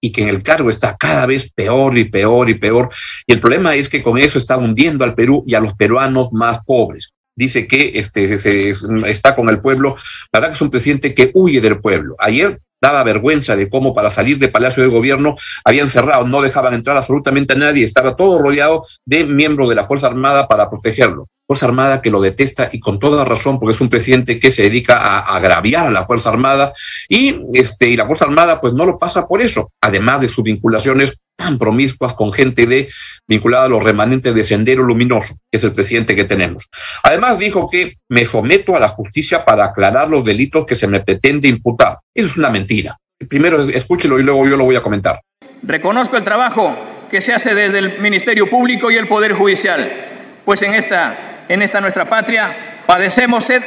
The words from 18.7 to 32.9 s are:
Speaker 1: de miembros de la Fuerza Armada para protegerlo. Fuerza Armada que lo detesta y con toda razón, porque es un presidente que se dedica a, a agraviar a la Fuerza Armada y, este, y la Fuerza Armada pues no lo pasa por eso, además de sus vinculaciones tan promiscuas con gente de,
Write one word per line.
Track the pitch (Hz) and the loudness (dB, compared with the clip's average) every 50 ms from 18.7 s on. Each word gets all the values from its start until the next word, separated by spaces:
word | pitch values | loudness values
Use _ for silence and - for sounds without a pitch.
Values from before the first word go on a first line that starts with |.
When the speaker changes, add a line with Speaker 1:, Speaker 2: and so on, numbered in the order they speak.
| 165 156 160 - - _ - | 2 0 -2 -10 -20 _ -4
Speaker 1:
de | 123 143 165 160 | 0 0 0 2
miembros | 143 143 143 151 151 151 139 135 117 | 2 2 2 2 2 2 2 2 2
de | 117 | 2
la | 123 - | 0 0
Fuerza | - 143 135 139 | -2 -2 0 0
Armada | 123 120 127 131 139 139 139 135 | -2 0 0 0 2 2 2 2
para | - 110 104 104 - | 2 2 2 2 0
protegerlo. | 104 101 - 113 110 135 123 101 80 69 69 - _ _ _ | -2 -4 -4 -2 0 2 2 2 0 -4 -14 -18 _ _ _
Fuerza | - 139 135 135 | -4 -2 0 0
Armada | 120 123 131 135 139 135 135 | 0 0 2 2 0 0 0
que | - 113 | 0 0
lo | 104 98 | 0 2
detesta | 98 95 95 - 135 131 - - 123 - | 2 0 0 0 -2 -2 -2 -4 -6 -4
y | - 110 | -6 -6
con | - 107 101 101 | -4 -4 -2 0
toda | 127 147 147 147 131 | 0 2 2 2 0
razón, | 127 113 104 - 139 135 127 | 0 -2 -2 -2 -2 -2 0
porque | 110 123 139 | 0 0 0
es | - | 0
un | 139 120 | 0 0
presidente | 123 113 110 120 127 127 123 123 117 120 | 0 0 2 2 2 2 2 0 -2 2
que | - 131 | 2 2
se | 127 - | 4 4
dedica | 101 104 110 123 120 - 120 110 | 2 2 2 2 2 4 2 4
a, | 101 101 98 98 | 2 0 -2 -2
a | - 98 95 | -2 -2 -2
agraviar | 92 92 92 87 85 92 113 143 170 165 | 0 2 2 2 2 2 0 0 0 0
a | 131 | 0
la | 104 92 92 | 0 -2 -2
Fuerza | 110 120 113 - 113 | -2 -2 -2 -2 -2
Armada | 104 120 131 135 139 139 - - - - - - - - - - | 0 0 0 2 2 2 0 -2 -4 -10 -14 -14 -14 -12 -6 -2
y, | - 233 269 277 - - - - | 0 2 2 0 -2 -4 -6 -2
este, | 123 127 127 - - - 127 120 | 2 2 2 2 0 0 0 2
y | 120 | 2
la | 113 104 | 2 0
Fuerza | 113 160 - 165 | 0 0 0 0
Armada | 139 147 160 170 170 160 - | 2 4 4 4 4 2 0
pues | - 120 120 | 0 0 0
no | 139 165 | 2 0
lo | 190 - | 0 0
pasa | - 170 170 - 185 175 | -2 -4 -4 -2 -4 -2
por | - 185 208 | 0 0 0
eso, | 247 226 - - - - _ - | 0 0 -2 -2 -6 -6 _ -2
además | - 104 98 95 107 120 135 139 | -2 0 0 0 0 0 0 0
de | 131 117 | -2 -2
sus | - - 107 | -2 -2 -2
vinculaciones | 110 107 104 110 117 113 110 120 135 131 135 139 135 - - _ _ _ | -2 -2 0 0 0 0 0 0 0 2 2 0 0 -2 -8 _ _ _
tan | - - 180 143 | -8 -4 -4 -2
promiscuas | 123 117 107 107 127 139 131 - - - - - | 0 0 0 2 2 0 0 -2 -4 -6 -6 -4
con | - 107 104 | -4 -4 -2
gente | 101 - 131 127 123 127 117 | 2 2 0 2 2 2 2
de, | 117 127 139 139 - | 2 2 0 -2 -4